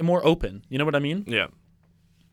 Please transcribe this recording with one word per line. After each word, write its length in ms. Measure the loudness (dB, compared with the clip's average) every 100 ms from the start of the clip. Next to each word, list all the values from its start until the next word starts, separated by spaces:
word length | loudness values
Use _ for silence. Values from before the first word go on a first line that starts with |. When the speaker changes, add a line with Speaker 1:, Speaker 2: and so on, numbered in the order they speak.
Speaker 1:
more 240 | 0 2
open. 400 | 4 2 -2 -8 -8
You 100 | -4
know 60 |
what 100 | 0
I 60 | 0
mean? 240 | 0 -4 -2
Speaker 2:
Yeah. 220 | -2 -2 -6 _ _ _ _ _ _ _